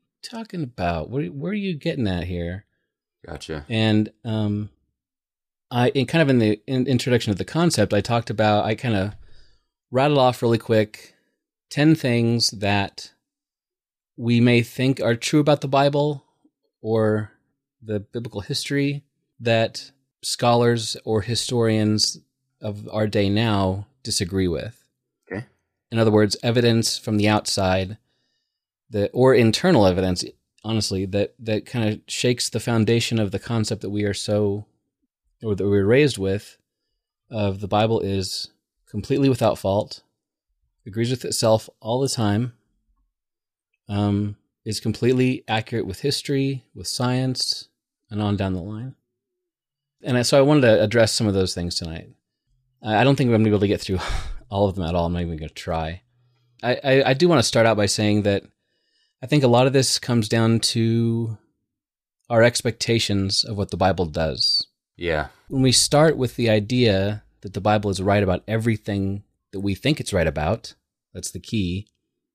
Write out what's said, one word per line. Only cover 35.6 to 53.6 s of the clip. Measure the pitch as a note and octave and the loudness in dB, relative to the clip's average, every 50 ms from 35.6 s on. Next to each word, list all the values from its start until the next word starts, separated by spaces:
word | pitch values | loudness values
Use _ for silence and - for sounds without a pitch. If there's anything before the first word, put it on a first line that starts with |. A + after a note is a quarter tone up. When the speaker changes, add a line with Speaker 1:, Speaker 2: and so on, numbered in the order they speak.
| F#2 | 0
Speaker 1:
we're | G2+ G2+ G2+ G2 | 2 2 2 4
raised | G2 A#2 C#3 D3+ C#3 A2+ - | 4 4 4 4 2 0 -2
with, | F#2+ F#2+ F#2+ G#2 - - - _ _ _ _ _ _ _ _ _ _ _ _ _ _ _ | -4 -4 -4 -4 -6 -12 -20 _ _ _ _ _ _ _ _ _ _ _ _ _ _ _
of | A#2+ A2 G#2 G2 F#2+ F#2+ | -6 -4 -2 -2 -2 -4
the | G#2 F2+ | -4 0
Bible | G#2+ G#2 A2 A2 A2+ G#2+ | 2 2 2 2 2 0
is | - G2 G2 G2 F#2 F#2+ - - - - _ _ _ _ _ _ _ _ | 0 0 -2 -2 -4 -4 -6 -10 -10 -12 _ _ _ _ _ _ _ _
completely | - G#2+ G2 - C3+ - C3+ C3+ | -10 -10 -4 -2 0 2 4 2
without | B2+ - A#2 G#2+ - - | 2 4 2 0 0 0
fault, | - G2 F#2+ G#2 - C#3 - - _ _ _ _ _ _ _ _ _ _ _ _ _ _ _ _ _ | 0 0 0 0 0 -2 -8 -16 _ _ _ _ _ _ _ _ _ _ _ _ _ _ _ _ _
agrees | - G2 A2 A#2 A#2+ | -12 -6 -4 -2 -2
with | C3 B2 - | -2 -4 -4
itself | - - - - A2 A2 A2 - - _ _ | -6 -4 0 2 2 2 2 0 -6 _ _
all | _ A2 A#2 B2+ | _ -4 -2 -2
the | C#3 C3 | -2 -2
time, | - - A2+ G#2 G2+ G#2 B2 B2 - _ _ _ _ _ _ _ _ _ _ _ _ _ _ _ _ _ _ _ _ _ _ _ _ _ _ - | -2 -2 0 0 0 0 -2 -4 -8 _ _ _ _ _ _ _ _ _ _ _ _ _ _ _ _ _ _ _ _ _ _ _ _ _ _ -8
um, | G#2 G2+ G#2 G2+ G2+ G2+ G#2 G#2 G#2 - _ _ _ _ _ | -4 -2 0 0 0 0 -2 -4 -6 -10 _ _ _ _ _
is | A2+ G#2+ - | -10 -10 -6
completely | - A#2 G#2+ - - A#2+ C3 B2+ B2+ B2+ B2+ - - - | -4 -4 -4 0 0 2 2 4 2 0 0 -2 -6 -4
accurate | A2 A2 A2 - - A2+ G2 | -4 -4 -4 -4 -6 -6 -6
with | F#2+ F#2 - | -6 -8 -6
history, | - C#3+ C#3 - - - C#3+ C3+ C3+ C3+ C#3 B2+ - _ _ | -4 -4 -4 -4 -4 -4 -2 -2 0 -2 -4 -6 -10 _ _
with | G#2 F#2 | -14 -10
science, | - - - B2 B2 B2 B2+ C3 C3 B2+ - - - - - - - _ _ _ _ _ _ _ _ | -8 -6 -4 -2 0 0 0 0 -2 -2 -4 -4 -4 -4 -6 -8 -16 _ _ _ _ _ _ _ _
and | G#2 G#2 | -6 -4
on | G#2+ G2+ G#2 | -2 0 0
down | F#2+ G2 F#2+ F#2 | 0 -2 -2 -4
the | F#2 | -4
line. | E2+ G#2 G#2+ G#2+ A#2+ C3 C3+ _ _ _ _ _ _ _ _ _ _ _ _ _ _ _ _ _ _ _ _ _ - | -6 -8 -10 -10 -12 -12 -14 _ _ _ _ _ _ _ _ _ _ _ _ _ _ _ _ _ _ _ _ _ -6
And | - B2+ B2 | -2 -2 0
I, | A#2+ | 0
so | - - C#3+ | 4 4 4
I | C3+ | 6
wanted | C#3+ D3+ D3+ C3 | 6 6 4 6
to | A#2 A2 F#2+ G2 | 6 6 6 4
address | G#2+ G#2+ A#2+ A2+ A2 - | 2 4 2 2 2 2
some | - A#2+ | 0 0
of | G#2+ G2 | 0 2
those | G2 F#2+ F2+ - | 2 0 0 -2
things | F#2 F2 F2 - | -6 -6 -6 -6
tonight. | - F2+ E2 D#2+ E2 E2+ - - _ _ _ _ _ _ _ _ _ _ _ _ _ - | -6 -8 -8 -12 -12 -14 -18 -20 _ _ _ _ _ _ _ _ _ _ _ _ _ -6
I, | G#2+ G#2+ G#2 | -2 2 2
I | A#2+ | 4
don't | C3+ C#3 | 4 4
think | C3+ D3 A#2+ | 2 2 2
I'm | A#2 | 4
gonna | G#2+ A2 | 4 4
be | A2 | 4
able | G#2 G2+ | 4 2